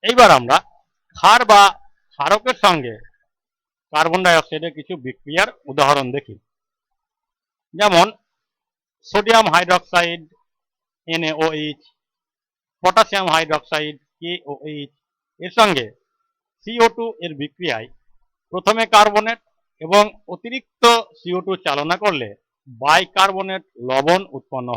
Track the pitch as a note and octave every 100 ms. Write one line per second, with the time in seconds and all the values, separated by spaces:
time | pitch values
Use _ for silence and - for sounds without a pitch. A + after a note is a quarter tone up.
0 | G3+ B3 A3 D3 A#2+ D#3 - _ _ _
1 | _ - F#3 A#3 A3+ G#3 G3+ - - _
2 | _ _ C#3+ G#3 B3 B3+ G3+ E3+ B2 G#2+
3 | - _ _ _ _ _ _ _ _ D3+
4 | E3 F3 F#3 E3 - D#3 E3 D3 C#3+ F3+
5 | B2+ B2 - D#3+ G#3+ - - C#3 C#3 C#3+
6 | C3 C3+ - G2+ _ _ _ _ _ _
7 | _ _ _ _ _ _ _ D#3+ G#3 F3
8 | G3 - _ _ _ _ _ _ _ _
9 | - G3+ G#3 A3+ G#3 D#3+ F3+ F3+ - F3
10 | E3+ E3+ D#3+ _ _ _ _ _ _ _
11 | - E3 D#3+ D#3 D#3+ D#3 D3+ C#3+ _ _
12 | _ _ _ _ _ _ _ _ F3+ F#3
13 | G#3+ G3+ F#3 D#3+ D#3+ D#3 _ D#3 D3+ D3+
14 | _ _ E3 F3 C#3+ C#3+ D#3 D3+ C#3+ _
15 | _ _ _ _ F3+ F3+ G#3+ D3+ A2 _
16 | _ _ _ _ _ _ - A#3 A3+ A3+
17 | A#3 A3 F3 D3 D3 _ F3 A#2 A2 -
18 | _ _ _ _ _ F3+ G3 A3+ A3+ G#3+
19 | G#3+ G#3 G#3+ A#3 _ _ _ _ D#3+ G3+
20 | G#3 - - F3 A#3 B3+ _ _ A#3 A#3
21 | G#3+ _ F3 F3+ F3+ F#3 E3+ C#3+ D3 F3
22 | G#3 D#3+ A2 G2+ _ _ _ A2+ C3+ E3
23 | F#3+ - F#3+ F#3+ F#3+ F#3+ _ _ B2 C3
24 | C#3+ F3+ F#3+ C3+ _ C3 B2